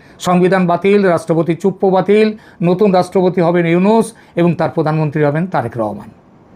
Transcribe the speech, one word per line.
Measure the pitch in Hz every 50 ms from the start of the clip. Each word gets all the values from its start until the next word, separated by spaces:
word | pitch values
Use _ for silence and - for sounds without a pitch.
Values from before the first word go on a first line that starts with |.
| - - - -
সংবিধান | - 180 180 180 180 180 190 190 185 170
বাতিল, | 175 170 - 196 202 208 196
রাষ্ট্রপতি | 185 170 160 - - 165 160 170 175 165
চুপ্প | 156 - 196 185 - 208 190
বাতিল, | 185 185 185 196 208 214 220 214 214 - - - - - 170
নতুন | 175 180 180 214 202
রাষ্ট্রপতি | 190 180 175 - - 196 180 185 170 196
হবেন | 165 165 175 180 170
ইউনূস | 165 170 175 185 208 220 226 214 220 - - - - -
এবং | 170 170 175 151
তার | 135 165 147
প্রধানমন্ত্রী | - 165 156 151 156 156 156 151 - 156 147
হবেন | 143 143 160 180 180
তারেক | 170 147 120 120 - 120
রহমান। | 110 104 104 104 - - - _ _ _ _ _ _ _ -